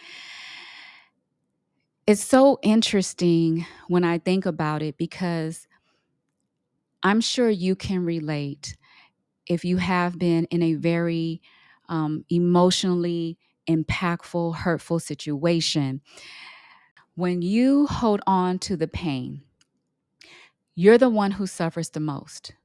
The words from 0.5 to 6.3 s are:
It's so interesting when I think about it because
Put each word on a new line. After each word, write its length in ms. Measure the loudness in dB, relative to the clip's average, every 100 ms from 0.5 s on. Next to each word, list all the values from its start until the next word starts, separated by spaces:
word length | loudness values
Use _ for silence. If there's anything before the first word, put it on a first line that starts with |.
| -20 -20 -20 -20 -20 _ _ _ _ _ _ _ _ _ _ 0
It's 160 | 2
so 360 | 4 6 6 4
interesting 1040 | 2 2 2 0 -2 0 2 4 2 0 -4 -14 -2
when 180 | 0 2
I 140 | -2
think 260 | 0 0 -2
about 360 | -4 -4 -2
it 160 | -6 -6
because 680 | -8 -4 -4 -4 -6 -10 -18 _ _ _ _ _ _